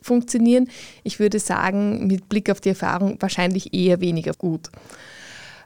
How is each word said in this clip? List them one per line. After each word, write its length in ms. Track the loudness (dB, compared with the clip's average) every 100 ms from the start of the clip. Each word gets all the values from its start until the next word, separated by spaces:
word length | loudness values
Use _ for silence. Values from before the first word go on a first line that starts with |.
funktionieren. 680 | 0 0 2 2 4 4 2 -4 -20 -14
Ich 160 | -8 0
würde 180 | 0 0
sagen, 720 | -2 -2 0 0 0 0 0
mit 200 | -2 0
Blick 220 | -2 0
auf 100 | 0
die 100 | 0
Erfahrung 480 | 0 -2 0 -2 -2
wahrscheinlich 560 | -4 0 0 0 -2 0
eher 260 | 2 2
weniger 320 | 0 -2 -4
gut. 380 | -4 -2 -4 -8 -20 -20 -20 -20 -20 -20 -20 -20 -20